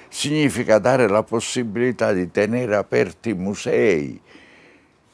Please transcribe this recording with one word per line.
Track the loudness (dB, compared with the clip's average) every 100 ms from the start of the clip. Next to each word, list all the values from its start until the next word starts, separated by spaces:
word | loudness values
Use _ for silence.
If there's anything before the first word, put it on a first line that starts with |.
| -18
Significa | -8 -2 0 0 0 2 4
dare | 4 4 4
la | 2
possibilità | 0 -4 -4 -4 -4 -2 -2 0 0
di | 0 0
tenere | 0 0 -2 0 -2
aperti | 0 0 -2 -4 -6
i |
musei, | -4 -4 -6 -2 2 2 2 -2 -10 _ -20 -20 -20 -20 _ _ _ _